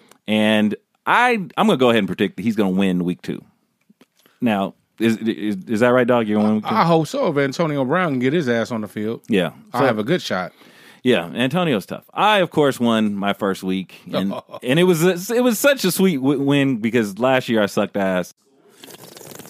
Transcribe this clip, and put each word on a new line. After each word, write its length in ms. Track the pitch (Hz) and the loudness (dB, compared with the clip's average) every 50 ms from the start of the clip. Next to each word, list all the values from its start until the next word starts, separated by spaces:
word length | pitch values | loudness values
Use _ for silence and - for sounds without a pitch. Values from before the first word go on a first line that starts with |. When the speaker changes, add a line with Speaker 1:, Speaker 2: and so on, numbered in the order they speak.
| _ _ - _ _ | _ _ -20 _ _
Speaker 1:
And 480 | - 107 107 107 107 110 107 107 104 101 - _ _ _ _ _ | -2 0 2 2 4 2 2 2 0 -2 -6 _ _ _ _ _
I, 240 | 135 175 220 247 254 | 0 2 2 2 2
I'm 180 | 240 214 175 131 - - 196 | 0 -2 -6 -6 -2 0 2
gonna 100 | 220 175 | 2 2
go 140 | 127 127 120 | 4 4 4
ahead 80 | 117 110 | 4 4
and 80 | 98 87 | 2 0
predict 260 | 90 - 104 92 - | 0 -2 -2 -2 -2
that 80 | - 95 | -4 -4
he's 140 | 117 104 | -2 0
gonna 140 | 110 101 95 | 0 0 0
win 340 | 92 95 98 95 90 90 85 | 2 2 2 2 0 0 -2
week 160 | 90 87 - | -2 -4 -6
two. 200 | - - - - - - _ _ _ _ _ _ _ _ _ _ _ _ _ _ _ _ _ _ | -8 -10 -10 -10 -12 -20 _ _ _ _ _ _ _ _ _ _ _ _ _ _ _ _ _ _
Now, 320 | 123 117 107 98 98 - - _ _ _ _ - | -2 0 0 0 -2 -4 -6 _ _ _ _ -2
is, 160 | 110 113 113 | 0 0 0
is, 400 | - 113 110 95 - 101 107 101 95 92 | 0 -2 -4 -4 -2 -4 -6 -6 -6 -6
is 140 | - 113 104 | -4 0 2
that 100 | 120 123 | 4 4
right, 160 | 123 127 123 | 4 4 4
Dog? 200 | 120 123 120 113 | 4 2 2 0
You're 100 | 104 107 107 | 0 0 2
gonna 100 | 107 107 | 2 2
win 60 | 107 | 2
week 100 | 107 107 | 0 -2
two? 80 | - 113 | 0 0
Speaker 2:
I 80 | - 180 | 2 2
hope 240 | 170 170 160 151 | 4 2 2 0
so. 220 | - - 285 262 185 | -2 -4 -4 -4 -2
If 80 | 143 | -2
Antonio 480 | 143 139 135 127 - 170 151 147 139 131 | -2 -2 -2 -2 -4 -4 -2 -2 -2 -2
Brown 280 | 123 156 185 185 160 131 | -2 -2 -2 -2 -2 -2
can 60 | 123 | -2
get 140 | 123 135 156 | 0 0 0
his 160 | 180 143 123 | 0 0 0
ass 200 | 117 117 107 - | -2 -2 -2 -4
on 120 | 123 110 | -6 -8
the 60 | 107 98 | -8 -8
field, 320 | - 107 104 110 120 - - - | -8 -6 -6 -6 -6 -8 -4 -2
Speaker 1:
Yeah. 240 | 113 92 87 78 - - - - | 0 0 0 -2 -4 -10 -14 -8
Speaker 2:
I 80 | - 120 | -2 0
Speaker 1:
So 60 | 139 | 0
Speaker 2:
have 120 | 131 110 107 | 0 0 0
a 40 | 107 | -2
good 180 | 127 180 165 | -2 -4 -4
shot. 300 | - - 104 92 90 82 - - - - - - - - - _ - | -4 -4 -6 -6 -6 -8 -12 -18 -20 -20 -20 -20 -20 -20 -16 _ 0
Speaker 1:
Yeah, 220 | 127 117 87 85 | 2 2 2 0
Antonio's 580 | 85 - 107 127 131 143 185 175 160 120 98 - | -4 -4 -4 -2 -2 0 -2 0 0 0 -2 -4
tough. 180 | - - - - _ - | -6 -12 -14 -14 _ -4
I, 260 | - 190 214 214 196 | 0 2 2 2 2
of 100 | 175 - | 0 0
course, 320 | - 156 147 135 123 - | 0 2 2 2 2 0
won 340 | 120 117 113 110 110 104 104 | 0 2 2 2 0 0 -2
my 160 | 98 98 101 | -2 -2 -2
first 320 | 98 - 107 98 92 - 98 | -2 0 -2 -2 -2 -2 -4
week, 380 | 95 92 95 90 - - - - 90 | -4 -4 -4 -6 -8 -14 -20 -12 -8
and, 220 | - 92 95 - - 120 - - | -6 -4 -4 -4 -6 -8 -12 -14
Speaker 2:
<laughs> 140 | - - - | -16 -6 -2
Speaker 1:
and 140 | 123 135 | 0 2
it 60 | 165 180 | 4 4
was 220 | 185 175 156 170 | 4 4 4 2
a, 280 | 185 180 175 190 - 220 | 2 0 0 -4 -2 0
it 80 | 240 | 2
was 160 | 247 254 220 | 2 2 2
such 280 | - - 285 277 269 - | 2 2 2 2 2 0
a 60 | 180 | -2
sweet 240 | - - 190 190 165 | 0 2 2 2 2
w-, 240 | 131 127 139 147 139 | 2 0 0 0 0
win 360 | 139 139 143 143 135 135 131 107 | 2 2 2 2 2 2 0 -2
because 380 | 110 113 110 123 107 101 95 | -2 0 0 0 0 -2 -2
last 300 | 101 123 131 131 127 - | -2 0 2 2 2 2
year 140 | - 113 107 104 | 0 2 2 2
I 40 | |
sucked 280 | 95 - 107 101 95 - | 2 0 -2 -2 -2 -2
ass. 380 | 101 98 95 92 90 87 - - _ _ _ _ _ _ _ _ - - - - - - - - - - - - - - | -2 -2 0 -2 -2 -4 -6 -10 _ _ _ _ _ _ _ _ -20 -20 -20 -20 -20 -20 -20 -20 -20 -20 -20 -20 -20 -20